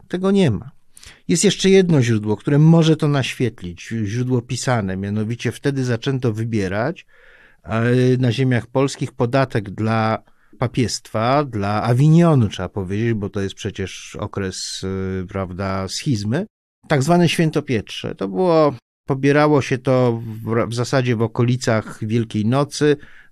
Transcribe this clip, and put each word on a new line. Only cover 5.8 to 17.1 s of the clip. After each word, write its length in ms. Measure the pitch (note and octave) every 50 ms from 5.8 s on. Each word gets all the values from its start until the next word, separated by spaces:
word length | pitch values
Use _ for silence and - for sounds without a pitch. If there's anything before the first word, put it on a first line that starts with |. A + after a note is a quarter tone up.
| B2+
zaczęto 480 | B2 A#2 A2+ - C#3+ C3+ B2+ B2+ A#2+
wybierać, 720 | G#2+ A2 A#2 A#2+ A2+ G#2+ G2 F#2 F#2+ G#2 A#2 D3 - - - _ _ - - - - - - _ _ _
e, 200 | _ - A2+ A2+ A2+ A#2+ B2 B2+ B2+ B2+ B2+ B2
na 140 | C3 A#2+
ziemiach 340 | A2+ C3+ C3+ C3 B2+ A#2 A2
polskich 460 | - - C3 C#3 C3+ - - C#3+ B2
podatek 580 | - - B2+ A#2 B2 C3+ C3+ - - A#2+ G2+ G2
dla 520 | F2+ - G#2+ A2 A2+ A2 A2 A2 A2 - - _ _ _ _ _ - -
papiestwa, 840 | B2+ A#2+ - - A#2+ G2 - - - - - A2 A2+ B2 C3+ D3 D3+
dla 380 | C3+ A2 G#2 G2 G2+ G#2 G#2+
Awinionu, 640 | - A2+ B2 B2 D3 D#3 D#3 E3+ F3 E3+ D#3 C3 A2 G2
trzeba 200 | - - F#2 F2
powiedzieć, 460 | - G#2 F#2+ F2 G2+ G#2 A#2 A#2 A2+
bo 140 | G#2 G#2 F#2+
to 120 | - G2+
jest 140 | G2 F#2+ -
przecież 640 | - - G#2 F#2+ - G2 F2+ - - - - - -
okres, 640 | G#2 G2 - G#2 G2 F#2+ F#2 - - - - - -
e, 420 | F#2+ F#2+ F#2+ F#2+ F#2+ F#2+ F#2+ F#2
prawda, 640 | F2+ - G2 F#2+ F2 F2+ E2+ G2+ F#2+ F#2+ G2 F#2+ F#2
schizmy, 580 | - - - D#3 B2+ G#2 G2+ G#2+ A#2 D#3+ G#3+ - _ _ _ _ _ _ _ _
tak 140 | D#3+ C3+
zwane 260 | C3 D3+